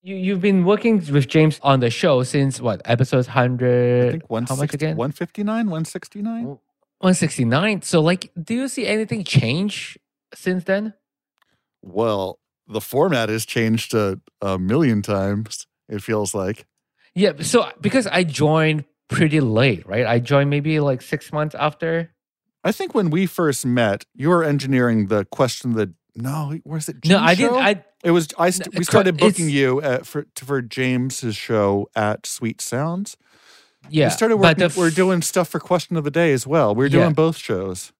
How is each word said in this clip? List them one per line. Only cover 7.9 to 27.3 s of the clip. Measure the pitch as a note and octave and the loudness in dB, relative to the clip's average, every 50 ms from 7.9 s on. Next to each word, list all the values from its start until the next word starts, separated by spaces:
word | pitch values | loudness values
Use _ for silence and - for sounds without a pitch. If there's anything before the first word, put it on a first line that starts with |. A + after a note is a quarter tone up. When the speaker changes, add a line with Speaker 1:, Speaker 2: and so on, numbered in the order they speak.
| - E3 | 2 4
Speaker 1:
like, | D3+ E3 F#3 F#3 - - _ E3+ | 4 4 2 0 -4 -12 _ -14
do | D#3 - A3+ | -8 -4 -4
you | B3 C4+ C4 | -4 -4 -4
see | - C#4 A3+ | -6 -6 -4
anything | - G#3 A3 A3 G3+ A#3 G#3+ F3 | -2 -2 -2 -2 -4 -6 -6 -6
change | - - - - A2+ C3 E3+ G3 G#3 - - - - - _ _ _ _ _ _ _ - | 2 2 2 2 2 -2 -2 -2 -4 -4 -8 -12 -14 -16 _ _ _ _ _ _ _ -20
since | - - F#3 F#3 F3+ F3 | -8 -4 -4 -4 -4 -2
then? | - F#3+ G3+ G#3+ A3 G3+ _ _ _ _ _ _ _ _ _ _ _ _ _ _ _ _ _ | -2 -2 -2 -2 -6 -12 _ _ _ _ _ _ _ _ _ _ _ _ _ _ _ _ _
Speaker 2:
Well, | - F#2 F2 G#2 A2+ A2+ G#2 G2 F#2+ F2+ - _ _ _ _ _ _ | -20 -8 -4 -2 0 0 0 -2 -4 -6 -8 _ _ _ _ _ _
the | _ G#2+ G#2+ | _ -10 -10
format | - - - C3+ E3 G3 D3+ A#2+ A2+ G#2 | -8 -4 0 0 2 2 2 0 0 -2
has | A2 A2+ - | -2 -4 -4
changed | - - B2 A2+ A2+ A2+ A2+ - - - | -4 -2 -2 0 2 0 0 -2 -2 0
a, | A2+ G#2 G2 F#2+ F#2 _ _ _ _ | 0 0 0 -2 -6 _ _ _ _
a | G#2 G2 F#2+ F#2 | -4 -4 -4 -2
million | F#2 F#2+ A#2 D#3 E3 C3 A2+ G#2 | -2 0 0 2 2 2 2 0
times, | G2 - G#2 G2 F#2+ G2 G2+ G#2 A2 G#2+ - - - _ _ _ _ _ | -2 -2 -2 -2 -2 -2 -2 -4 -6 -8 -12 -16 -16 _ _ _ _ _
it | G#2+ G2+ | -12 -10
feels | - - A2 G#2+ G#2 F#2+ - | -4 -4 -2 -2 -2 -4 -4
like. | G#2 F#2+ F#2+ A2 - - _ _ _ _ _ _ _ _ _ _ | -4 -4 -4 -6 -8 -12 _ _ _ _ _ _ _ _ _ _
Speaker 1:
Yeah, | F3 G3+ F#3+ D#3 C#3+ | 0 0 0 0 -4
so | E3 - - A#3 F#3+ - - _ | -4 2 2 2 2 0 -8 _
because | - G#3 - C4+ A3+ | -4 0 0 0 0
I | F#3 D#3+ F3+ F3+ | 0 0 0 0
joined | D#3+ C3+ - D3+ D3+ D#3 D#3+ D#3+ D#3 D#3 D3+ C#3 _ _ _ _ _ | 0 0 0 2 2 4 2 2 2 0 -2 -6 _ _ _ _ _
pretty | - - F3 D3+ D3 D#3 | 0 0 2 2 2 2
late, | C3+ A2+ G#2+ A2 C3 C3+ G#2 D#2+ - | 2 2 2 2 2 2 0 -2 -6
right? | - G2 A#2 B2 | -4 -2 -2 0
I | G#2+ A#2+ A#2+ | 2 0 0
joined | A#2+ - C#3+ C#3 C#3+ C#3+ | 0 2 2 2 2 2
maybe, | C#3+ D3 C#3+ D#3+ D#3 D3+ | 0 -2 0 0 0 0
like, | D3 C#3+ C3 B2 | 0 0 -2 -2
six | - - - C#3+ - - | -4 -8 -8 -8 -8 -8
months | - D3+ D3+ D3+ - | -6 -4 -4 -4 -4
after. | - C#3+ D3+ D3+ _ E3 E3 E3 E3 E3+ E3 _ _ _ _ _ _ _ _ _ _ | -4 -4 -4 -4 _ -6 -4 -4 -4 -6 -8 _ _ _ _ _ _ _ _ _ _
Speaker 2:
I | - F#3 | -4 -4
think | A3 - G4 F4 - | -2 -2 -6 -2 -2
when | A3+ G3 E3 | 0 0 2
we | D3 F3+ F#3+ | 2 0 0
first | E3+ - - F3 D3+ C3 - - | -2 -2 -2 0 0 0 -2 -2
met, | B2+ A#2+ B2 A#2 G#2 G2 G2+ - _ _ | -2 0 2 2 2 0 -2 -6 _ _
you | - C3+ E3 | -4 0 2
were | F3+ E3+ E3 | 2 2 2
engineering | D3+ D3 C#3 C3+ C3+ C#3 B2+ B2 A#2+ A2+ A2 G2+ F#2+ | 0 0 -2 0 0 2 2 2 2 2 2 0 0
the | A2 G#2 F#2+ | 0 -2 -2
question | _ - - C#3 A#2+ - - - B2 | _ -2 -2 -2 -2 -2 -6 -6 -4
of | A#2 | -2
the, | A2 G#2 F#2 E2+ _ _ _ _ | -2 -2 -4 -6 _ _ _ _
no, | A2+ A#2+ C3 C#3+ D#3 D3+ C#3 D3+ E3 _ | -10 -8 -6 -6 -6 -6 -8 -8 -10 _
was | C#3 D#3+ D#3 D3+ - | -10 -10 -8 -8 -10
it | - B2+ - | -12 -4 0
Speaker 1:
No, | D#3 F#3+ | 2 2
Speaker 2:
Jim's | F#3 | 4
Speaker 1:
I | D#3 E3 | 4 2